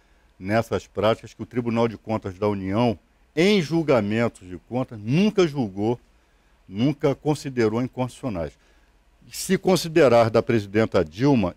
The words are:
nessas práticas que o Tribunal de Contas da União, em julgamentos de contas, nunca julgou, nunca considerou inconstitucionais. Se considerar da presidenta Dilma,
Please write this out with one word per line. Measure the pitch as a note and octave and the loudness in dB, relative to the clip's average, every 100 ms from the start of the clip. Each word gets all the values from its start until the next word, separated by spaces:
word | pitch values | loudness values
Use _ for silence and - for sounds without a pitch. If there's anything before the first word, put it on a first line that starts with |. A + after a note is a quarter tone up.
| _ _ _ _ | _ _ _ _
nessas | F#2+ A2+ - F#2+ - | -2 -2 0 -6 -6
práticas | G2 G#2+ A2+ A2 | -2 0 0 -6
que | - | -16
o | G#2+ | -8
Tribunal | A#2+ A#2+ A#2 A#2 | -6 -4 0 -2
de | G2+ | -2
Contas | - A2 G2+ F2+ | -6 -6 -6 -4
da | G#2 | -2
União, | G2+ F#2+ G#2 A#2+ G2 _ _ _ D#3 | -2 -2 0 0 -2 _ _ _ 0
em | F#3+ G#3 | 2 2
julgamentos | C#3+ E3 D3+ B2 G2+ A2+ A#2 - F#2 | 0 -2 2 0 2 -2 -2 -4 -16
de | F2 - | -16 -8
contas, | A#2+ B2+ A2 | -8 -8 -10
nunca | G#2+ D3+ G#3 F#3+ E3+ | -2 0 2 2 0
julgou, | C#3+ G#2+ F#2+ A2 A#2+ _ _ _ _ _ _ - | 0 -6 -2 -2 -2 _ _ _ _ _ _ -14
nunca | F#2+ C#3 C#3+ C#3 | -2 -2 0 -2
considerou | B2+ D3 C#3+ C#3+ B2 A2 A2+ | 0 -2 -4 -4 0 0 0
inconstitucionais. | B2 B2+ B2+ - C3 F2+ D2+ _ _ _ _ _ _ _ - | -4 -6 -8 -6 -8 -6 -8 _ _ _ _ _ _ _ -18
Se | - - F#3 | -12 -4 -2
considerar | - F3+ E3+ D#3+ C3+ A#2 A2+ | 2 0 2 4 6 6 6
da | A2+ | 2
presidenta | - A2+ G2+ G#2+ A2 G2 D#2 | 2 0 0 0 2 2 0
Dilma, | F2+ C#3 B2+ F2+ | 0 2 2 0